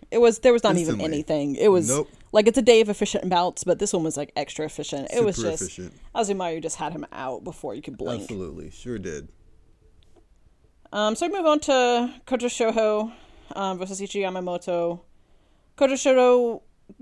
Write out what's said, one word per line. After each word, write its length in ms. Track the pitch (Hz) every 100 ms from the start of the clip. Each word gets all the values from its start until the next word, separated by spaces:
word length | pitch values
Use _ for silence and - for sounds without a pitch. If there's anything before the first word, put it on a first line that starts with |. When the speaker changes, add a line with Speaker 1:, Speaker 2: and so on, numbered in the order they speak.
| -
Speaker 1:
It 100 | 220
was, 200 | 233 202
there 140 | 254
was 100 | 240
not 120 | 214 180
Speaker 2:
Instantly. 260 | 160 104
Speaker 1:
even 100 | 160
anything. 420 | 151 156 156 143 135
It 120 | 214
was 220 | 226 107
Speaker 2:
Nope. 200 | 143 147 - -
Speaker 1:
like, 160 | 214 214
it's 100 | 262
a 40 |
day 180 | 233 226
of 80 | 214
efficient 400 | 196 208 - 185
bouts, 380 | 180 180 - 180
but 120 | 170
this 140 | 185
one 120 | 185 160
was, 100 | 147
like, 160 | 147 -
extra 260 | 143 - 156
efficient. 440 | - 143 143 131
It 80 | 247
was 120 | 214 170
Speaker 2:
Super 140 | 170
Speaker 1:
just, 120 | 160
Speaker 2:
efficient. 300 | 92 - 90 - - -
Speaker 1:
Azumaru 460 | 202 196 175 160
just 160 | 160 -
had 160 | 156
him 120 | 190 -
out 320 | - 131 123
before 300 | 180 - 143 113
you 60 |
could 160 | - 104
blink. 240 | 85 113
Speaker 2:
Absolutely. 480 | 98 101 87 78 80
Sure 260 | - 123 113
did. 300 | 90 73 76 _ _ _ _ _ _ _ _ _ _ _ _ _ _ _ _
Speaker 1:
Um, 220 | - 320 -
so 120 | 339
we 60 | 392
move 100 | 320
on 140 | 302
to 520 | 302 262 247 240 247 - -
Koto 200 | 254 240
Shoho, 680 | - 226 220 214 214 220 - - - -
um, 240 | - 196 180
versus 220 | 185 190
Ichi 220 | 196 202
Yamamoto. 800 | 190 185 180 175 185 175 170 170 _ _ _ _ _ _ _ -
Koto 200 | 269 262
Shoho, 680 | 277 254 247 247 233 220 _ _ - -